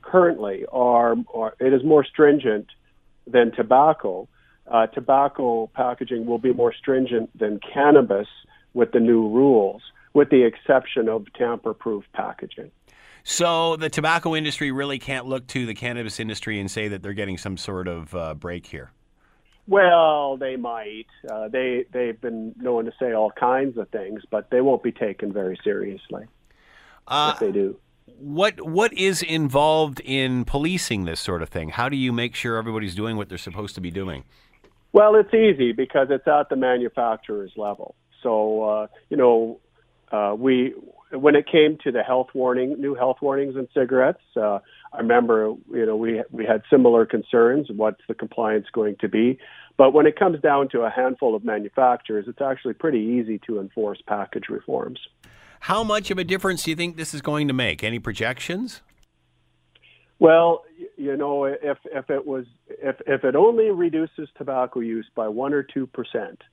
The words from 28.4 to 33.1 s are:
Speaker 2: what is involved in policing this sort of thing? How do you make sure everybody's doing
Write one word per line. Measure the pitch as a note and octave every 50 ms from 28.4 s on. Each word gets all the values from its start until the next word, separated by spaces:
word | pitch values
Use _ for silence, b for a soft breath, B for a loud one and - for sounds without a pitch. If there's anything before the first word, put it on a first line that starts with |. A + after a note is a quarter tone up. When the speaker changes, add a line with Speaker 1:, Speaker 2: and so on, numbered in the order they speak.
| G3 G#3+ G#3 -
Speaker 2:
what | - D#3 D#3+ F3+ A3 A#3 -
is | F#3 F#3 F#3+ F#3+ D#3+ F3
involved | E3 D#3+ D#3+ D#3 C#3 B2 C#3 D3 D#3 D#3 D#3+ D#3 D3+ C3+ - -
in | C3 C3 C3+ C3 C3 B2+ B2+ A#2+
policing | - - C#3+ D3 E3 F#3 F3+ - - B2 G2+ F#2
this | E2+ E2 -
sort | - - F#2 E2+
of | D#2+ -
thing? | - F2+ E2 D#2
How | E2 - A#2+ C3
do | C#3+
you | C#3 C3 B2+ A#2+
make | A#2 A#2+ A#2+ A#2
sure | - - A#2+ A2+ A2+
everybody's | A2 A2+ A2 A2 G#2+ G2 F2
doing | F#2+ G#2 A2+